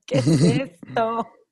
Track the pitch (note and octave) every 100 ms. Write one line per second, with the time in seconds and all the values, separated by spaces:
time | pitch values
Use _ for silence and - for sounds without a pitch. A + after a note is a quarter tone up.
0 | - C3 B2 D3+ D#3+ B3+ C4+ - - B3+
1 | A3+ A#3 A3+ - _